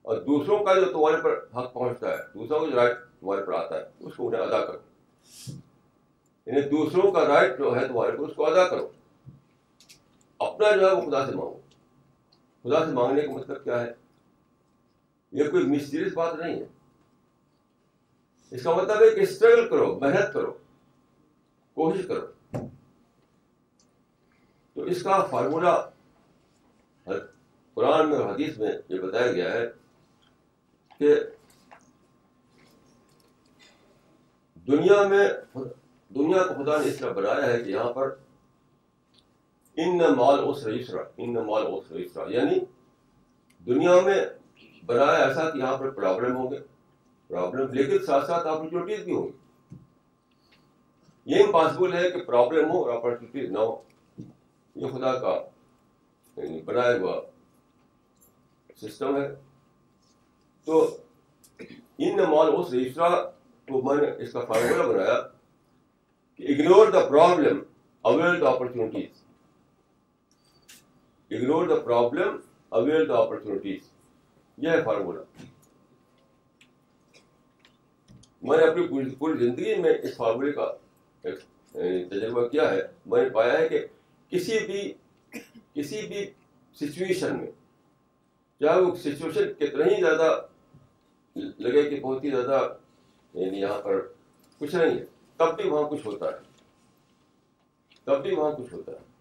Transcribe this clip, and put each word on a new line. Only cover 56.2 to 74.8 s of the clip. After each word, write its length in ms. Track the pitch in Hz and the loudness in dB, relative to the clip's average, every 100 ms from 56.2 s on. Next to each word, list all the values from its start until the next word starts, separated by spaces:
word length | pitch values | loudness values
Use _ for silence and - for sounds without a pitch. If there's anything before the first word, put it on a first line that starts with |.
| _ - | _ -14
یعنی 240 | - - | -12 -10
بنایا 360 | - 120 123 120 | -4 0 2 0
ہوا 240 | 95 85 - _ _ _ _ _ _ _ _ _ _ _ _ _ _ - | -2 -6 -10 _ _ _ _ _ _ _ _ _ _ _ _ _ _ -18
سسٹم 400 | - - 139 143 | -16 -6 -4 -2
ہے۔ 140 | 139 - - _ _ _ _ _ _ _ _ _ _ _ - | -4 -10 -20 _ _ _ _ _ _ _ _ _ _ _ 0
تو 320 | 160 - - - _ _ _ _ _ - - _ - | 2 2 -2 -20 _ _ _ _ _ -20 -20 _ -4
ان 200 | 170 202 | -2 0
مال 300 | 175 151 156 - | 2 4 4 2
عسر 200 | - 123 | 0 -2
یسرا 480 | 127 143 170 175 - - _ _ - | -2 0 0 0 -2 -14 _ _ -6
کو 100 | 131 | -4
میں 200 | 131 147 | 0 0
نے 220 | 143 - | 0 -2
اس 80 | 120 | -8
کا 80 | 127 | -8
فارمولا 480 | 120 110 120 - 120 | -2 0 0 0 0
بنایا 400 | 98 110 123 - _ _ _ _ _ _ _ _ _ _ - | 0 0 0 -4 _ _ _ _ _ _ _ _ _ _ -12
کہ 120 | - | -4
ignore 440 | 135 156 196 220 | 0 8 8 8
the 180 | 180 127 | 6 4
problem, 480 | 143 175 175 135 - - _ _ _ 113 | 6 6 6 2 0 -8 _ _ _ 0
avail 260 | 151 175 | 2 2
the 200 | 180 151 | 2 2
opportunities۔ 600 | 123 123 120 110 - - _ _ _ _ _ _ _ _ _ _ _ _ _ _ _ _ - _ _ _ _ _ | 0 -4 -4 -6 -6 -10 _ _ _ _ _ _ _ _ _ _ _ _ _ _ _ _ -20 _ _ _ _ _
Ignore 360 | 107 127 165 170 | -4 0 0 2
the 160 | 156 - | 0 2
problem, 400 | 120 120 151 196 - - _ _ 110 | 2 2 0 -2 -4 -16 _ _ 0
avail 340 | 135 156 139 | 2 2 2
the 180 | 120 110 | 2 0
opportunities، 600 | 107 107 98 98 95 _ _ _ _ _ _ _ - | -2 -8 -8 -8 -12 _ _ _ _ _ _ _ -8
یہ 120 | 151 | 0
ہے 140 | 165 | 0